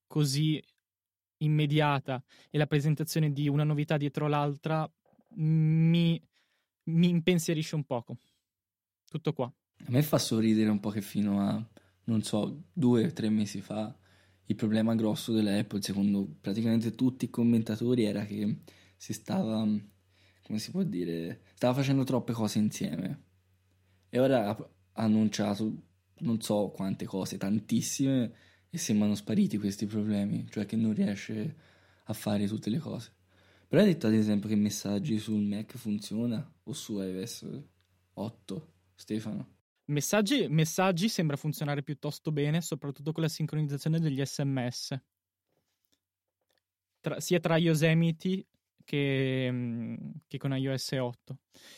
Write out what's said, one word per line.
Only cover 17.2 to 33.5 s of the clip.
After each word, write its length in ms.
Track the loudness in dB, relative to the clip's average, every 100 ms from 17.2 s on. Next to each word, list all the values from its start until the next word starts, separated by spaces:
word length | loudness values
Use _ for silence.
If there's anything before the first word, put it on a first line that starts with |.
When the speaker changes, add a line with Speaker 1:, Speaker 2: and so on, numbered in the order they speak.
Speaker 2:
i 60 | -4
commentatori, 720 | 0 4 4 2 0 0 2
era 200 | 2 0
che 360 | -4 -4 -2 -4 -8 -20 _ _
si 160 | -10
stava, 540 | -10 -4 -2 0 0 0 0 -4 _ _ _ _ _
come 160 | -8 -6
si 100 | -4
può 140 | -4
dire, 560 | -2 -2 -4 -4 -6 -10 _
stava 200 | -2 0
facendo 300 | 2 2 2
troppe 280 | 2 0 -2
cose 280 | -2 0 2
insieme. 640 | 0 0 -6 -4 -6 -8 -14 _ _ _ _ _ _ _ _
E 120 | 2
ora 280 | 4 4 2
ha, 40 |
ha 500 | -2 -8 _ _ -2
annunciato 800 | 2 4 2 0 -2 0 -4 -6 -12 _ _ -8
non 220 | -4 -2
so 300 | 0 0 0
quante 340 | -4 -4 -4
cose, 320 | -6 -6 -6 -4
tantissime, 1080 | -2 -2 0 -2 0 -2 0 2 0 -6 -20 _ _
e 100 | -8
sembrano 360 | 0 2 2
spariti 440 | 0 0 0 2 0
questi 280 | -2 -4 -4
problemi, 580 | -2 0 0 0 -4 -6
cioè 160 | -6 -4
che 80 | 0
non 160 | 0
riesce 640 | 2 0 -2 -6 -6 -6 -8 -16 _ _ _
a 80 | -10
fare 340 | -6 -2 0 0
tutte 220 | -2 -2
le 100 | -4
cose. 340 | -4 -8 -10 _ _ _ _